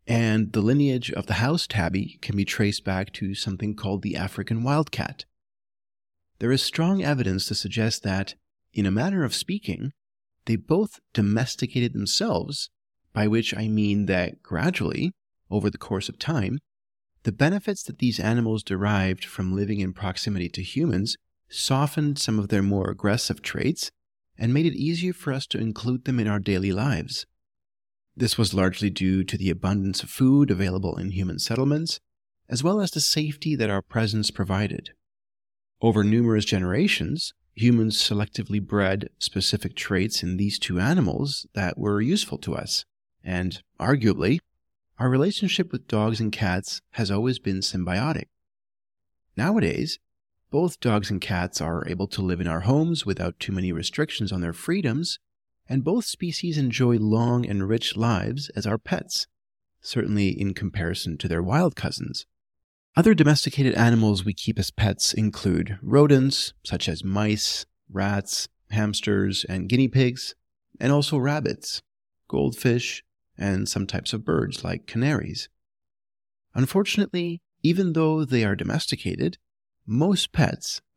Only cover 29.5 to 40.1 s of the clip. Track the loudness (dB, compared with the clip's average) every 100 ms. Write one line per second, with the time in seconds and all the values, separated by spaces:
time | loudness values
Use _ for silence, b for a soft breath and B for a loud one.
29.5 | 0 0 0 0 -4 -8 2 4 6 6
30.5 | 2 0 0 -2 -4 -4 -2 -2 -4 -2
31.5 | 0 0 0 -2 -8 -12 _ _ _ -8
32.5 | -2 0 0 0 -2 0 0 -2 -4 -4
33.5 | 0 0 0 -2 0 0 0 -2 -2 -2
34.5 | 0 -2 -4 -10 -20 _ _ _ _ _
35.5 | _ _ _ 4 4 4 4 4 2 2
36.5 | 0 2 2 2 0 -2 -4 -6 -10 _
37.5 | 2 4 6 4 0 0 0 -2 -6 -4
38.5 | -4 0 2 2 0 -4 -8 -6 -2 0
39.5 | -2 -4 -8 -2 0 0